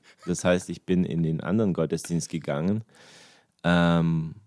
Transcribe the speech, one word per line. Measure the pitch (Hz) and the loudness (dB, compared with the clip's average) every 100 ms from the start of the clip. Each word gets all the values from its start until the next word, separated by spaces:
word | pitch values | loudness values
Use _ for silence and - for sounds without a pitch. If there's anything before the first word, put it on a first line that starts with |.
| _ _ 90 | _ _ -6
Das | 85 | 0
heißt, | 92 90 - | 2 2 0
ich | 85 | -10
bin | - 90 87 | 0 0 2
in | 82 | 0
den | 80 80 | 0 -2
anderen | - 110 101 | 0 0 2
Gottesdienst | 82 80 82 - 85 - | 0 -2 -2 -2 -4 -4
gegangen, | 82 76 71 87 110 - - - - - - _ _ | -8 -4 -2 -2 -2 -6 -20 -20 -20 -20 -20 _ _
ähm, | 85 87 85 85 82 80 80 - | 0 4 4 4 2 0 -4 -10